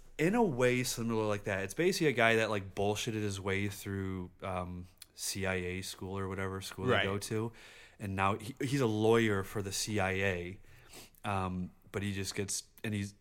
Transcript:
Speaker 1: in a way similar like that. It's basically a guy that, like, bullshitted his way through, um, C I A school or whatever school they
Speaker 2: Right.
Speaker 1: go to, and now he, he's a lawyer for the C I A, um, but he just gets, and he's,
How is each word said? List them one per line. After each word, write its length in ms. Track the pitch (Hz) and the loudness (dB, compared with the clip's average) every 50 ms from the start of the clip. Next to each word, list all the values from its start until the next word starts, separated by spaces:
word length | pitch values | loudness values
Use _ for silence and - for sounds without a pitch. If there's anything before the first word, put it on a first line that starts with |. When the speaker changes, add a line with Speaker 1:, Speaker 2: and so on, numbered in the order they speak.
| - - - - | -12 -16 -4 0
Speaker 1:
in 160 | 151 180 208 | 2 2 4
a 80 | 247 | 4
way 400 | 233 185 127 120 127 123 123 127 | 4 4 4 4 4 4 4 2
similar 420 | 123 - - 120 113 117 113 110 110 | 0 -2 -2 -2 -2 0 0 0 2
like 180 | 107 104 98 - | 0 0 0 0
that. 160 | 107 98 95 95 | -2 -2 -2 -2
It's 100 | 101 - | -4 -2
basically 340 | - 165 190 180 - 165 147 | 2 2 2 4 4 2 2
a 40 | |
guy 240 | 120 120 113 113 113 | 4 6 6 6 6
that, 140 | 113 110 104 | 6 4 2
like, 240 | 107 101 95 95 - | 0 -2 -2 -4 -2
bullshitted 380 | - 101 104 104 101 - 120 107 | 0 0 0 0 0 -2 -4 -2
his 260 | 110 107 104 98 98 | -2 -2 -2 -4 -2
way 280 | 92 98 95 98 101 101 | -2 -2 0 0 0 -2
through, 600 | 98 - - 101 98 98 95 95 95 92 90 87 - - | -4 -6 -6 -4 -4 -2 -2 -2 -4 -4 -6 -8 -12 -10
um, 440 | - 98 92 90 90 87 90 90 87 90 - - - - _ | -8 -6 -4 -4 -4 -6 -8 -10 -12 -14 -18 -20 -20 -20 _
C 320 | - - - - 95 95 | -8 -6 -6 -4 -2 -2
I 80 | 92 92 | 0 0
A 280 | 92 90 90 90 95 | -2 -2 -4 -4 -6
school 340 | 92 - - - 101 92 95 98 | -6 -8 -10 -8 -8 -6 -6 -4
or 100 | 95 95 | -4 -4
whatever 320 | 95 95 98 95 95 98 | -4 -4 -4 -4 -4 -6
school 260 | 101 - - - 95 | -8 -8 -6 -2 0
they 60 | 127 117 | 2 2
Speaker 2:
Right. 100 | 101 101 | 2 2
Speaker 1:
go 140 | 98 98 104 | 0 -2 -4
to, 340 | - - 113 107 113 117 - - - - - - - - - - | -4 -4 -2 -2 -2 -4 -6 -10 -18 -20 -20 -20 -20 -20 -14 -8
and 140 | 113 98 98 | -6 -4 0
now 200 | 95 95 98 104 | 2 2 2 2
he, 180 | - 101 101 - - 143 | 0 -4 -10 -6 -4 -2
he's 160 | 123 139 139 | 0 2 2
a 60 | 127 | 2
lawyer 560 | 110 107 107 110 110 113 117 113 110 101 98 95 | 2 2 4 6 6 8 6 6 4 2 0 -2
for 180 | - - 110 | -4 -4 -6
the 100 | 95 98 | -4 -4
C 260 | - - - - 104 101 | -4 -4 -2 0 0 0
I 100 | 92 95 | 2 2
A, 460 | 95 95 98 98 90 87 87 87 104 - - - - - - - - - - - - - - | 2 2 0 0 0 0 -4 -8 -10 -12 -16 -20 -20 -20 -20 -20 -20 -20 -20 -20 -20 -10 -4
um, 460 | 107 98 95 92 92 90 92 90 - - - - - | -2 0 0 0 0 -2 -4 -4 -6 -10 -16 -20 -8
but 100 | - 104 | -6 -4
he 100 | 98 104 | -2 -2
just 220 | 95 98 98 - - | -2 -2 -4 -4 -4
gets, 300 | 104 101 95 - - - - _ - - | -4 -4 -2 -4 -6 -6 -10 _ -8 -4
and 80 | 113 107 | -2 -2
he's, 200 | 101 101 101 - - | -2 -2 -4 -6 -12